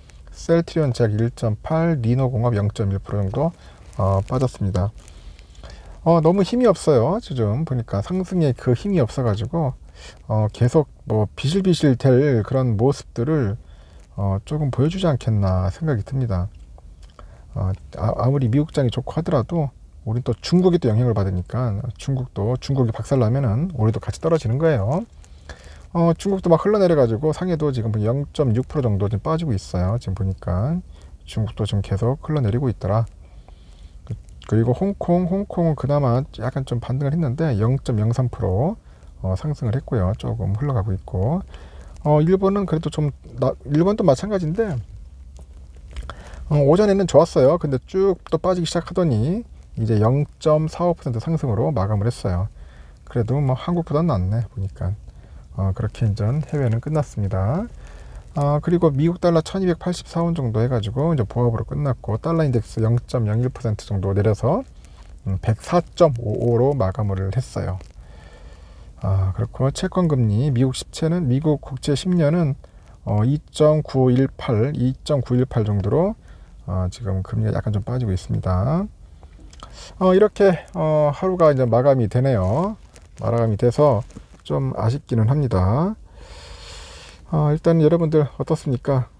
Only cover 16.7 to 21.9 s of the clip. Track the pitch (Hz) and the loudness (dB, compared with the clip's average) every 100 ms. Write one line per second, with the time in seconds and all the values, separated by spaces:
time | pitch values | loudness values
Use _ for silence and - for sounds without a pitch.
16.7 | - - - - - - - - - 92 | -20 -20 -20 -20 -20 -20 -20 -12 -4 -4
17.7 | 95 - - 90 - 120 139 123 131 156 | -4 -10 -4 -2 0 0 2 2 2 2
18.7 | - 127 - - - 170 151 - 170 139 | 0 0 0 -4 -4 0 0 0 -2 -2
19.7 | - - - - 117 127 113 - 180 180 | -6 -20 -14 -6 -4 -2 -4 2 4 4
20.7 | 165 127 107 127 104 98 92 87 110 127 | 4 2 2 2 2 0 -2 -4 -4 -4
21.7 | 98 - | -4 -8